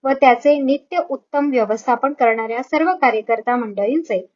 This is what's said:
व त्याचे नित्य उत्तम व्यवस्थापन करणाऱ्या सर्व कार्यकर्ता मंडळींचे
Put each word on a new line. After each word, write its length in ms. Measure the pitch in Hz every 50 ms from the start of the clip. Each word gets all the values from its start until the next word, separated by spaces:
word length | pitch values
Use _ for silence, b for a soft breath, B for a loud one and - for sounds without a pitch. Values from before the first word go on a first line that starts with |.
| -
व 60 | 269
त्याचे 460 | 277 269 285 262 240 233 - 294 294 294
नित्य 420 | 277 262 277 285 _ _ 359 349 349 -
उत्तम 400 | 269 254 _ _ - 285 285 294
व्यवस्थापन 640 | 262 247 220 202 214 220 - - 240 240 269 277 285
करणाऱ्या 500 | - 254 226 220 220 226 220 226 240 262
सर्व 280 | - - 302 320 370 370
कार्यकर्ता 600 | 359 277 247 220 220 214 - 233 233 226 240 247
मंडळींचे 680 | 247 240 214 202 196 202 214 269 320 330 - 220 185 185 _ _